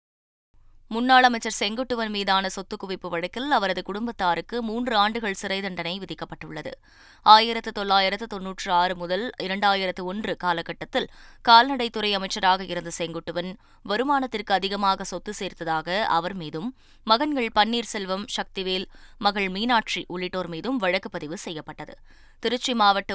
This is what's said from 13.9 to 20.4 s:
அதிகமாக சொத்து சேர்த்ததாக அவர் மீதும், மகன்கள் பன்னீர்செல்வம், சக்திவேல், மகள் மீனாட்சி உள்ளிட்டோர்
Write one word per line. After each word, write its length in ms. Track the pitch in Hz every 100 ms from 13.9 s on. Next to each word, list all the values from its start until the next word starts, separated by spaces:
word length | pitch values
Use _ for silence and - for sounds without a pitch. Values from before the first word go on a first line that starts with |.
| 208 269 277 254 214 208
அதிகமாக 500 | 196 196 202 196 190
சொத்து 300 | 190 180 -
சேர்த்ததாக 640 | 202 185 - 165 160 156 190
அவர் 320 | 220 165 175 196
மீதும், 340 | 156 156 214 - - - -
மகன்கள் 420 | 226 302 277 226 226
பன்னீர்செல்வம், 720 | 208 233 220 214 190 190 202
சக்திவேல், 580 | - 196 - 185 185 - - - -
மகள் 280 | 208 202 196
மீனாட்சி 540 | 185 240 233 - 185 -
உள்ளிட்டோர் 400 | 175 180 185